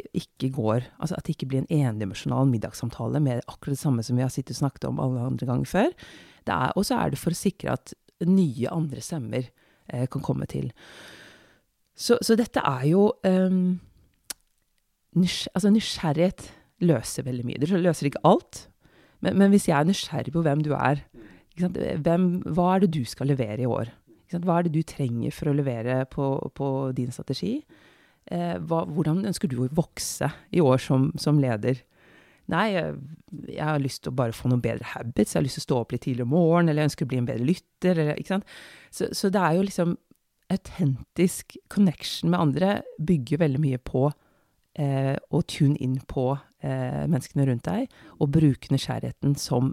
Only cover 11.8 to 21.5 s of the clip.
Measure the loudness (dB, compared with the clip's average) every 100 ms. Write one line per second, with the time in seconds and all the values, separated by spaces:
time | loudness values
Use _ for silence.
11.8 | _ -6 0 2 2 2 0 -2 -2 0
12.8 | 2 4 4 2 0 2 2 2 0 -2
13.8 | -6 _ _ _ -18 -18 _ _ _ _
14.8 | _ _ _ 2 2 0 -6 0 4 4
15.8 | 2 -4 -2 2 2 0 -14 -20 _ 0
16.8 | 2 2 0 -8 -6 -6 -4 -2 0 2
17.8 | 2 2 0 2 4 4 2 -18 -20 _
18.8 | _ _ _ _ 0 4 6 6 4 2
19.8 | 2 0 -4 -6 -4 0 2 2 0 0
20.8 | 2 0 -4 -20 -20 -20 _